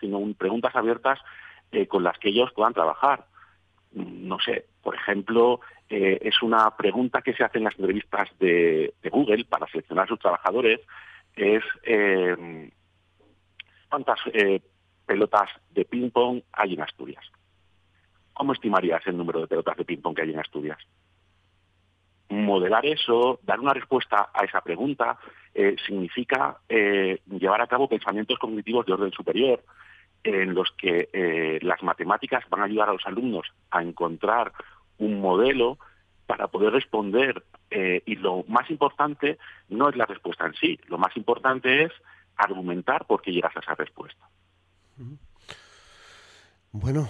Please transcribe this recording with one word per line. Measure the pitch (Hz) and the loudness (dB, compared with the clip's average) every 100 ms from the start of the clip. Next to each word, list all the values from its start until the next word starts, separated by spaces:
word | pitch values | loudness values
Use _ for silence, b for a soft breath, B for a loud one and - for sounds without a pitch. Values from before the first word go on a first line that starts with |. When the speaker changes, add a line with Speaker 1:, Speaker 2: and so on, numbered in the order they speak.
Speaker 1:
sino | 101 101 | -4 -4
un, | 107 | -4
preguntas | 104 95 117 127 123 | -2 -2 0 0 0
abiertas, | 113 117 131 135 B B B B _ | 0 0 0 -2 B B B B _
eh, | 107 95 | -2 0
con | 95 | 0
las | 87 - | 0 0
que | 104 | 0
ellos | 110 127 | 2 0
puedan | - 113 | 2 0
trabajar. | 98 80 76 139 120 - b b b _ _ _ | 2 0 2 2 2 -4 b b b _ _ _
Mm, | - - 87 92 | -10 -10 -10 -8
no | 90 | -6
sé, | - - - _ | -4 -4 -8 _
por | - | -8
ejemplo, | - - 101 98 117 120 120 B B _ | -6 -4 -4 2 4 4 2 B B _
eh, | 98 95 98 | 0 2 2
es | 110 - | 0 0
una | 113 113 110 - | 4 4 4 4
pregunta | 101 107 127 127 | 0 0 0 0
que | 131 | -2
se | 113 | 0
hace | 117 117 | 0 0
en | |
las | 107 | -2
entrevistas | - 95 101 - 101 95 - | 0 -2 -2 -2 -2 -4 0
de, | 92 85 85 78 76 - | 2 4 4 2 -2 -4
de | - | -2
Google | 123 135 107 | 0 2 0
para | - 80 80 | 0 -4 -4
seleccionar | 80 - 85 | -8 -4 -2
a | 95 | 0
sus | 117 | 0
trabajadores, | 92 87 95 113 117 107 - B B B _ - | 0 0 0 2 2 2 -2 B B B _ -2
es, | 101 110 - - | 2 2 0 -8
eh, | 117 107 101 95 90 87 85 80 73 _ _ _ _ _ _ _ _ - - b _ | 0 2 4 2 2 -2 -8 -14 -16 _ _ _ _ _ _ _ _ -20 -20 b _
¿cuántas, | 143 131 110 - | -2 0 -2 0
eh, | 107 98 95 - _ _ _ | 2 4 2 -2 _ _ _
pelotas | - 101 107 104 95 - _ | -2 0 2 2 2 -4 _
de | 101 | -4
ping-pong | - 120 123 120 123 123 - | -2 -2 0 2 2 0 -6
hay | - 101 | -4 -2
en | 78 | -2
Asturias? | 76 - 64 - - _ _ _ _ _ _ _ _ _ _ | -8 -10 -14 -14 -20 _ _ _ _ _ _ _ _ _ _
¿Cómo | - 139 | -4 -2
estimarías | 123 110 92 90 82 98 | -2 2 2 2 0 -2
el | 87 | -4
número | 85 82 | -2 -4
de | 80 | -2
pelotas | 82 85 85 | -2 -2 -4
de | |
ping-pong | 85 78 80 76 | -6 -6 -4 -4
que | |
hay | 80 | -4
en | 78 | -6
Asturias? | - 76 76 78 - _ _ _ _ _ _ _ _ _ _ _ _ _ - | -8 -8 -8 -10 -18 _ _ _ _ _ _ _ _ _ _ _ _ _ -8
Modelar | 104 104 95 92 110 143 | -2 2 2 4 2 2
eso, | 147 120 117 123 - | 0 2 4 4 0
dar | - 107 | -2 0
una | 139 | 0
respuesta | 135 - 127 - 104 101 | 0 0 -2 2 0 2
a | 104 | 0
esa | 98 95 | 0 -2
pregunta, | - 85 139 135 120 120 B B B | -4 -4 -4 -2 -2 -4 B B B
eh, | - 101 95 - | 0 2 0 -4
significa, | 98 87 123 123 135 139 - - | -6 -4 -6 -2 0 0 -4 -2
eh, | 113 101 101 95 92 - | 2 2 2 0 -2 -8
llevar | 95 95 107 | -2 2 2
a | 120 | 2
cabo | 123 139 | 0 0
pensamientos | 110 101 101 104 - | 0 -2 -4 -4 -4
cognitivos | 113 107 107 120 101 | -4 -6 -2 0 0
de | |
orden | 92 98 | 0 -2
superior, | - 85 95 131 117 _ b b b b _ | -4 -4 0 2 0 _ b b b b _
en | 113 98 95 | -4 -2 0
los | 90 90 - | 0 -2 -2
que, | 92 85 87 | 0 0 0
eh, | 98 87 82 78 78 | -2 -2 0 -2 -2
las | 90 85 | -2 -2
matemáticas | 90 82 85 104 135 131 - | -2 -4 -2 -2 -2 -6 -4
van | 98 | -4
a | |
ayudar | 101 107 104 | -2 0 0
a | |
los | 92 98 | -2 -6
alumnos | 98 127 92 - - _ | -4 -4 -4 -8 -16 _
a | 90 | -4
encontrar | 85 - 85 82 104 117 107 B B B _ - | -4 -4 -6 -2 0 0 -2 B B B _ -6
un | 107 101 | -4 0
modelo | 92 92 131 135 120 143 b b _ _ - | 2 4 4 2 0 -2 b b _ _ -6
para | 107 101 | -4 -4
poder | 98 104 | 0 2
responder, | 131 - 110 101 117 135 - - - _ | 2 0 -2 0 0 0 -2 -12 -20 _
eh, | 208 92 90 - | -4 -2 -2 -4
y | 101 | -4
lo | 95 92 98 | -2 -4 0
más | 120 131 | 0 0
importante | 151 143 - 151 147 143 156 B B _ | 0 -2 0 -4 -2 -4 -4 B B _
no | 104 143 | 0 0
es | 123 | 0
la | 107 | -2
respuesta | 95 90 85 82 | -4 -10 -6 -6
en | |
sí, | - 165 - - | -2 -4 -4 -8
lo | 87 | -2
más | 92 117 | -2 0
importante | 110 120 131 131 127 139 | -2 0 0 0 2 2
es | 165 - b b b - | 0 -4 b b b -2
argumentar | 101 92 90 90 123 147 - | -2 -2 -4 -4 -2 -2 2
por | 104 | 0
qué | 98 | 2
llegas | 87 82 80 | -2 -2 -4
a | |
esa | - 76 | -6 -6
respuesta. | 76 - - - _ _ _ _ _ _ _ 139 | -8 -10 -18 -20 _ _ _ _ _ _ _ -18
Speaker 2:
Ujú. | 123 143 - - B B B B B B B B B B B B _ | -18 -18 -20 -20 B B B B B B B B B B B B _
Bueno, | 104 123 147 | -6 -2 -2